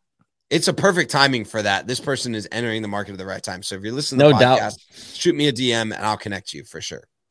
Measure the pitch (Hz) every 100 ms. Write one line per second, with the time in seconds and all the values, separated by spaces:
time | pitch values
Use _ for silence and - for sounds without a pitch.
0 | _ _ _ _ - 160 - - 196 175
1 | 143 147 139 127 101 110 101 98 101 127
2 | - 131 123 110 95 113 120 110 107 101
3 | 101 92 95 95 - 90 - 95 107 127
4 | 147 131 147 120 127 127 107 - _ -
5 | - - 175 147 147 117 127 117 107 -
6 | 107 104 - 98 - 73 65 80 - -
7 | - _ _